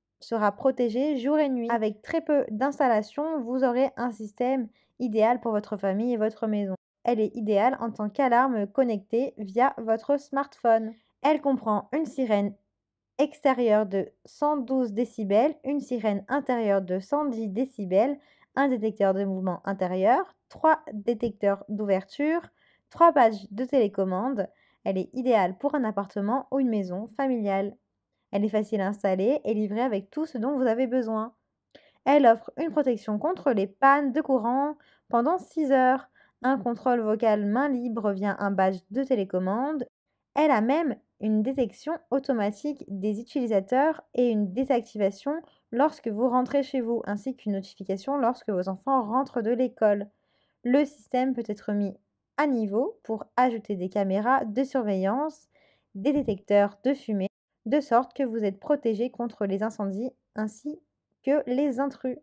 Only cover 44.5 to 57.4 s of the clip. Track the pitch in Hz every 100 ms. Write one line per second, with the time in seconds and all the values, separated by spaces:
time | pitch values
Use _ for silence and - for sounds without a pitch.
44.5 | 190 262 - - 208 196 196 269 320 -
45.5 | _ _ 233 302 - 226 208 247 247 254
46.5 | 277 269 269 226 233 - 202 262 262 214
47.5 | 196 190 - 190 190 233 285 233 247 -
48.5 | 190 180 190 - 269 208 240 269 254 214
49.5 | 240 254 247 214 202 202 _ _ _ _
50.5 | _ 240 262 285 - _ 247 262 254 226
51.5 | 208 - 208 202 - _ _ _ - 294
52.5 | 247 214 202 311 - - 220 - - 254
53.5 | 226 - 196 185 208 196 190 220 262 226
54.5 | 208 269 269 214 190 190 240 311 - _
55.5 | _ _ _ _ 196 220 294 262 196 -
56.5 | 202 202 208 254 285 - 208 190 -